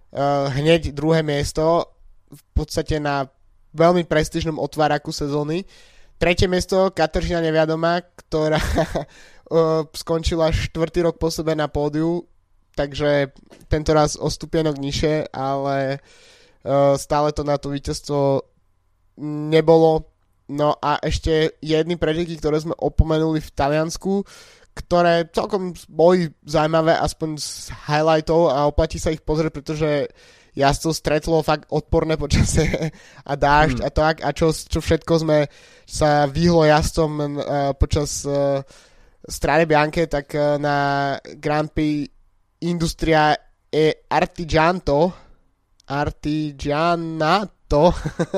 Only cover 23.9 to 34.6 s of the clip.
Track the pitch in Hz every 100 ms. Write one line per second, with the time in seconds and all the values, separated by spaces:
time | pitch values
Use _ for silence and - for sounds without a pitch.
23.9 | - 190 196 196 - - - _ - -
24.9 | 175 175 170 165 - 208 208 185 160 -
25.9 | 156 165 185 165 - - 156 151 160 160
26.9 | 165 151 - 160 151 - - - - -
27.9 | 151 160 160 156 165 170 131 147 143 160
28.9 | 165 175 156 - 156 156 151 135 151 156
29.9 | 147 131 - - _ _ - 139 143 165
30.9 | 156 - 151 160 165 151 156 - 151 -
31.9 | 165 160 160 143 - - - 151 - 160
32.9 | - - - - 143 143 147 156 123 135
33.9 | - 156 160 135 143 160 156